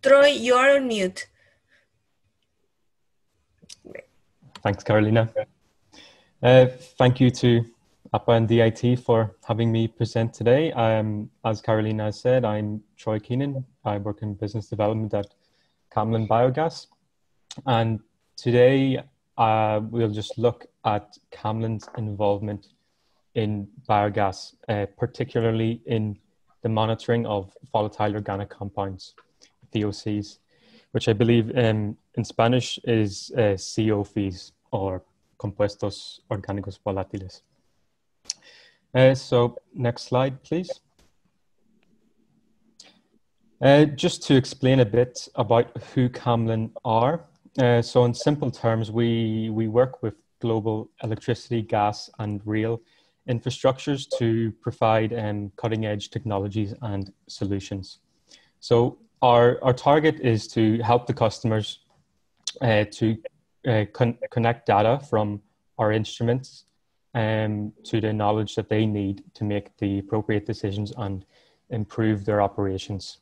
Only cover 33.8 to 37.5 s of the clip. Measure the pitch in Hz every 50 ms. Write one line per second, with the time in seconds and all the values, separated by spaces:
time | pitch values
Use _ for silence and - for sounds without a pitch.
33.8 | 110 110 107 101 101 - _ 110 101 98 92 87 - - _ _ _ _ - 107
34.8 | 98 95 92 92 _ _ _ _ _ _ _ _ - 101 95 _ 104 101 - _
35.8 | - 101 95 - - - - - _ _ 110 101 95 - 101 101 98 98 95 _
36.8 | _ 104 98 95 92 - - 101 92 95 - - _ _